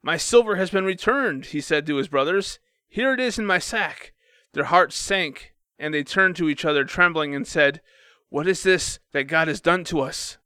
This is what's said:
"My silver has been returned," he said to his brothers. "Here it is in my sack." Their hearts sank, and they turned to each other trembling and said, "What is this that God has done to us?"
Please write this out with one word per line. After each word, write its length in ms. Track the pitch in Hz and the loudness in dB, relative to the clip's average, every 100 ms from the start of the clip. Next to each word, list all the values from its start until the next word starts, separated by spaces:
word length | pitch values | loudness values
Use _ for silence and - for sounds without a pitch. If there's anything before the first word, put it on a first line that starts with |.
"My 140 | - 160 | -4 -4
silver 380 | - 240 226 190 | 4 4 4 0
has 140 | 190 | 0
been 140 | 196 | 0
returned," 640 | 190 185 - 269 240 139 - | -2 -2 0 0 0 -4 -6
he 140 | 147 | -8
said 240 | - 151 151 | 0 -2 0
to 100 | 143 | -2
his 100 | - | 0
brothers. 540 | 139 139 196 190 - _ _ _ | 0 2 0 -2 -12 _ _ _
"Here 240 | - 262 | -2 0
it 60 | 254 | 0
is 200 | 254 220 | -2 -2
in 80 | 208 | 0
my 120 | 180 | 0
sack." 540 | - 226 175 - - _ _ _ _ | 0 -4 -4 -6 -20 _ _ _ _
Their 120 | 147 | -4
hearts 300 | 139 170 175 | 4 4 4
sank, 600 | - - 196 160 131 - _ _ _ | 0 -4 -2 -4 -8 -20 _ _ _
and 120 | 151 | -4
they 120 | 151 | -4
turned 320 | 147 196 190 180 | -2 2 2 2
to 120 | 160 | -2
each 160 | 143 | 0
other 200 | 160 147 | 0 0
trembling 500 | 139 - 175 160 151 | 0 2 2 2 -4
and 100 | 143 | -4
said, 360 | 139 160 143 147 _ _ _ _ _ | -4 2 2 0 _ _ _ _ _
"What 180 | 143 170 | -4 -2
is 160 | 185 | 0
this 380 | 190 185 - - _ | 2 2 0 -8 _
that 140 | 143 | -4
God 240 | 139 160 165 | 0 0 0
has 120 | 190 | 0
done 220 | - 180 | 2 0
to 160 | 170 165 | 0 -2
us?" 380 | 131 - - - | -2 -6 -10 -14